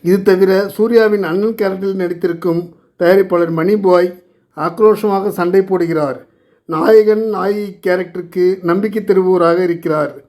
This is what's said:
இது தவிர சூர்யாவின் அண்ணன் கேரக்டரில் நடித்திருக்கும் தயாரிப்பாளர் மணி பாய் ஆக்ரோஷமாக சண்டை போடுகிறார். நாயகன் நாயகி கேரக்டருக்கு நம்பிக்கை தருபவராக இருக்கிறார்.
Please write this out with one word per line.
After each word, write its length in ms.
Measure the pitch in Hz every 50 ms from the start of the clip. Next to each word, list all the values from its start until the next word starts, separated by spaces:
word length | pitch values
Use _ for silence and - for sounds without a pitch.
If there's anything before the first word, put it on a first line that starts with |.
| _ 170
இது 100 | 185 196 190 208
தவிர 220 | 190 180 196 190 190 190 202 196 202
சூர்யாவின் 500 | - 208 226 233 233 220 214 208 208 196 165
அண்ணன் 260 | 160 185 208 220 226 220
கேரக்டரில் 420 | 208 196 190 190 196 196 196 190
நடித்திருக்கும் 600 | 180 175 180 170 - 175 170 170 - 185 165 170 175 170 - _ _ _ _ _
தயாரிப்பாளர் 520 | 180 170 185 196 196 185 180 175 170 165 165 160
மணி 160 | 160 185 214 214 190
பாய் 240 | 185 180 175 175 180 185 - _ _ _ _ _ _ _ -
ஆக்ரோஷமாக 760 | 151 175 170 - 220 214 214 208 214 214 196 196 190 202 - -
சண்டை 240 | 180 175 180 196 190 190
போடுகிறார். 500 | 190 180 175 165 165 156 151 139 127 123 - _ _ _ _ _ _ _ _ _ 165
நாயகன் 500 | 160 165 - 220 220 214 214 214 214 220 220 214
நாயகி 320 | 190 180 196 202 208 208 202 190 - -
கேரக்டருக்கு 600 | 190 180 180 185 175 - 190 175 170 - 185 180 180 190 190 185 170
நம்பிக்கை 340 | 170 190 202 214 208 220 208
தருபவராக 560 | - 196 185 185 185 185 180 170 165 170 175 185 180
இருக்கிறார். 440 | 170 165 - 170 156 151 151 139 - - -